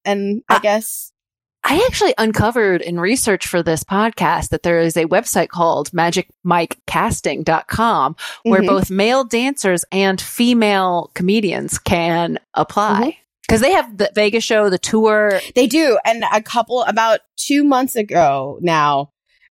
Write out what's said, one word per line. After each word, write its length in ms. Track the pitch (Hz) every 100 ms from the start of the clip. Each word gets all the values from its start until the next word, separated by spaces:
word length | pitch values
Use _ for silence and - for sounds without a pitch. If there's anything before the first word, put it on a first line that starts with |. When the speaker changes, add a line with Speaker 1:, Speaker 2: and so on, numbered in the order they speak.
Speaker 1:
and 380 | - 202 202 208 -
I 60 | 220
Speaker 2:
I 20 |
Speaker 1:
guess 520 | 208 214 220 - - _ _ _ _ _
Speaker 2:
I 180 | - 302 494
actually 260 | - 381 -
uncovered 640 | 220 214 214 240 208 175
in 180 | - 175
research 460 | 180 254 - 185 -
for 160 | 175
this 200 | 165 160
podcast 680 | - 190 220 - 156 165 131
that 120 | 156
there 160 | 175 170
is 140 | 165 165
a 80 | 160
website 420 | 185 247 196 -
called 420 | 175 165 143 151
magic 340 | 175 170 175 - _
mike 320 | 180 175 165 - -
casting 560 | 160 214 - 175 147
dot 240 | 160 160 -
com 480 | - 233 175 135 160 - -
where 180 | 226 190
Speaker 1:
Mm-hmm. 80 | 196
Speaker 2:
both 220 | 190 190
male 340 | 190 214 262
dancers 600 | 247 233 262 285 - 175 -
and 300 | 190 196 185
female 920 | - - 240 240 208 196 185 175 -
comedians 640 | - 180 220 202 131 143 -
can 600 | - 175 170 170 170 160 _
apply. 480 | - 156 - 208 208
Speaker 1:
Mm-hmm. 100 | 254 - _ _ -
Speaker 2:
'Cause 120 | 226
they 100 | 262
have 240 | 381 254 202
the 140 | 214
Vegas 300 | 208 214 226
show, 240 | - 214 208
the 100 | 180
tour. 600 | - 220 220 214 208 190 -
Speaker 1:
They 120 | 247 247
do. 320 | 294 302 208
And 200 | - 226 214
a 120 | 220
couple, 400 | 220 240 220 247
about 380 | - 214 226 214 _ -
two 260 | - 285
months 320 | 294 254 254 240
ago 600 | 208 - 147 139 135 -
now, 520 | 170 160 147 139 143 _ _ _ _